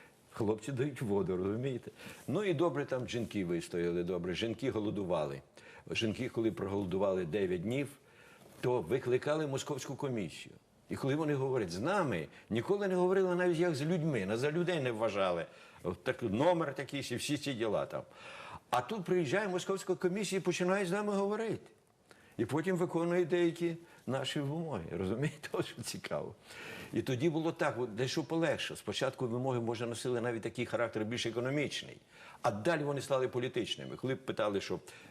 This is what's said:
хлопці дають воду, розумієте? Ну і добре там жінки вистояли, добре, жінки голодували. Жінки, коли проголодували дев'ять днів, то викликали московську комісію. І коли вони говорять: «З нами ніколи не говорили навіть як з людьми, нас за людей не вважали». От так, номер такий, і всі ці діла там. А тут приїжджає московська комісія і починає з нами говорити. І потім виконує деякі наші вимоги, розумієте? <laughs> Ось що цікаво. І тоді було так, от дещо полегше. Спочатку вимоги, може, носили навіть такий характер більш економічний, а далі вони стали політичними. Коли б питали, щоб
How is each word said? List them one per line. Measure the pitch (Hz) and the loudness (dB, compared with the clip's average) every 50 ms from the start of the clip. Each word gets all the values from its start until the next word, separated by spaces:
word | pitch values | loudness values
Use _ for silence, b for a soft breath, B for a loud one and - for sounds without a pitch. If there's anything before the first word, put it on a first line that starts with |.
| B B B - - - | B B B -20 -20 -10
хлопці | - - 113 98 110 - - - | -4 0 0 0 0 0 -2 -4
дають | 139 117 139 151 127 - | -2 0 0 -2 -2 -2
воду, | - 101 101 101 92 90 92 | -2 2 2 2 2 2 0
розумієте? | 90 92 98 104 117 127 139 127 113 - - B B B B B B B | 0 0 0 0 0 -2 -2 -4 -4 -6 -10 B B B B B B B
Ну | - 127 190 214 | -2 -2 0 2
і | 196 170 | 2 2
добре | 139 175 170 131 143 143 | 4 4 2 2 0 -2
там | - - 127 120 | -2 -2 -2 -2
жінки | 98 113 120 110 - - 104 92 | -2 -2 -2 -2 -2 -2 -2 0
вистояли, | 85 87 85 85 - - 87 85 87 85 87 87 | 0 0 -2 -2 -2 -2 0 0 2 0 0 0
добре, | 87 92 87 85 92 87 | 0 -2 -2 -2 -2 -2
жінки | - 110 117 110 - 135 131 | 0 0 -2 -2 -2 -2 -2
голодували. | 107 110 104 104 95 101 98 85 90 80 76 71 69 69 - - B B B B B B B - | 0 0 0 -2 -2 -2 0 0 0 0 0 -2 -4 -8 -12 -16 B B B B B B B -6
Жінки, | 101 - 117 110 95 104 131 117 | -2 0 0 0 0 -2 -4 -4
коли | - 117 113 110 | 0 0 0 0
проголодували | 87 - 98 95 98 101 101 90 90 95 101 98 95 92 90 | 0 0 -2 -2 0 0 0 0 0 0 2 2 2 0 0
дев'ять | 78 78 104 98 90 90 90 | -2 0 0 0 0 0 0
днів, | 85 107 123 139 143 - - - B B B B B B B B B - - - | -2 -2 -2 -2 -4 -6 -10 -16 B B B B B B B B B -20 -10 -4
то | - 127 123 123 | 0 2 2 2
викликали | - 90 120 139 - 123 123 127 - 147 151 160 156 | 2 0 0 0 2 2 2 2 2 2 0 2 0
московську | 139 135 127 - - 147 131 - - 135 | 0 -2 -2 -2 -4 -6 -6 -6 -8 -6
комісію. | - 147 135 123 110 92 76 - - - - - - _ _ _ - - - | -4 -2 -2 0 -2 -2 -4 -6 -10 -14 -16 -18 -20 _ _ _ -18 -10 -8
І | 101 | -6
коли | - - 135 131 | -2 0 0 0
вони | 151 160 147 147 | 2 2 2 2
говорять: | 135 135 135 131 127 104 85 | 2 2 0 0 0 0 0
«З | 85 92 | -2 -2
нами | 117 165 202 202 170 131 98 82 73 B B B B - | 0 2 2 2 2 2 0 -2 -4 B B B B -2
ніколи | 98 117 117 - 196 202 202 | -2 0 2 2 0 2 2
не | 190 185 | 2 4
говорили | 180 180 180 190 196 190 180 175 | 4 4 4 4 4 4 4 4
навіть | 175 180 180 170 | 4 4 4 4
як | 156 180 175 156 | 4 4 2 2
з | 127 | 2
людьми, | 147 156 185 170 151 165 139 110 92 | 2 2 2 2 2 2 2 2 2
нас | 95 110 117 | 2 0 2
за | 135 147 | 2 2
людей | 151 175 175 165 180 156 | 2 2 2 2 2 0
не | 131 123 | 0 0
вважали». | 113 107 113 110 98 101 95 92 87 82 69 B B B B B B B - | 0 2 0 2 2 4 4 4 2 0 -2 B B B B B B B -4
От | 87 85 - - | -4 -4 -2 -2
так, | 131 120 - 123 | -2 0 0 0
номер | 107 92 113 147 175 180 165 160 143 131 | 0 2 4 6 6 6 4 2 -2 -4
такий, | - 139 - 139 139 127 - | -6 -6 -6 -6 -6 -4 -4
і | 123 | -4
всі | 117 - - 147 | -4 -2 -2 -2
ці | 139 - 143 131 | -2 -2 -2 -2
діла | 107 113 107 98 78 69 | 0 0 2 2 2 0
там. | - - 65 - B B B B B B B B B B B - - | -2 -4 -8 -8 B B B B B B B B B B B -4 0
А | - 123 | 0 0
тут | - - 220 220 170 | 2 0 -4 -4 0
приїжджає | - 185 180 165 127 185 196 220 | 2 2 2 4 4 2 2 2
московська | 196 180 180 - - 190 185 - - 180 | 2 0 0 0 0 -2 0 0 -2 0
комісія | - - 180 175 214 202 170 185 190 | 2 2 2 2 0 0 0 0 0
і | 156 | 2
починає | 180 165 - 180 180 190 202 196 | 0 2 2 2 4 4 2 2
з | 170 | 2
нами | 185 208 208 208 202 | 0 0 0 0 2
говорити. | 196 196 196 208 220 226 220 - - - - - _ _ _ _ _ _ B B B B B B | 2 2 0 0 0 -2 -2 -4 -4 -8 -12 -20 _ _ _ _ _ _ B B B B B B
І | - 117 | -4 -2
потім | 107 127 156 160 190 185 | 0 2 2 2 2 2
виконує | 170 185 175 175 165 170 170 175 180 180 | 2 2 2 2 2 2 4 4 4 4
деякі | 143 185 175 175 170 160 - 170 170 165 165 B B B B B | 4 4 4 4 4 4 2 0 -2 -2 -4 B B B B B
наші | - 127 131 135 - - 156 | -2 -2 0 0 -2 -2 0
вимоги, | 143 139 151 170 170 160 131 92 82 82 | 0 0 -2 -2 -2 -2 -4 -4 -4 -4
розумієте? | 82 90 95 92 113 113 143 165 - - - - | -2 0 0 0 2 2 0 -2 -2 -6 -8 -4
<laughs> | |
Ось | - 185 - | -2 -2 -2
що | - - - | -2 -6 -10
цікаво. | 117 - - 87 - - - 73 73 - - B B B B B B B B B B B - | -8 -8 -8 -8 -6 -4 -4 -4 -4 -6 -10 B B B B B B B B B B B -2
І | 113 | -2
тоді | - - 131 117 143 170 | 0 0 0 2 2 2
було | 147 165 160 165 | 2 2 0 0
так, | 160 - 165 143 117 113 | 0 0 0 0 0 0
от | 123 113 101 | -2 -2 -2
дещо | 110 127 123 - 160 143 | -2 -2 0 0 -2 -2
полегше. | - 160 165 165 151 117 - - - - | 0 0 2 2 2 2 0 -2 -6 -6
Спочатку | - - - 101 - 135 131 - - 135 | -6 -6 -6 -2 0 0 -2 0 0 -2
вимоги, | 117 117 123 127 131 123 120 | 0 0 0 0 0 0 0
може, | 117 113 120 107 120 | 0 0 -2 -2 -2
носили | 117 117 - - 127 123 120 | -4 -4 -2 -2 0 0 0
навіть | 113 123 117 113 | 0 0 -2 -2
такий | - 113 - - 120 | -4 -4 -4 -4 -2
характер | - - - 120 113 - 110 107 | 0 0 0 0 0 0 -2 -2
більш | 107 120 113 - | -2 -2 -2 -2
економічний, | 123 107 123 120 131 139 151 139 110 - - - - - - B B B B B B B B | -2 0 0 0 0 0 0 0 0 -2 -6 -8 -10 -14 -18 B B B B B B B B
а | - 123 | 0 0
далі | 104 104 107 170 170 151 147 | 0 2 2 2 2 2 2
вони | 143 143 135 | 0 0 -2
стали | 120 - 139 131 131 | 0 2 2 2 2
політичними. | 127 - 123 123 127 - 127 101 - - - 67 65 62 | 2 0 0 -2 0 0 -2 -2 -2 -4 -6 -8 -8 -6
Коли | - - 131 131 | -4 -2 -2 -2
б | - - | -2 -4
питали, | - 98 - - - 98 95 | -4 -2 0 2 2 2 0
щоб | - - 92 85 B B B B B B | 0 -2 -4 -6 B B B B B B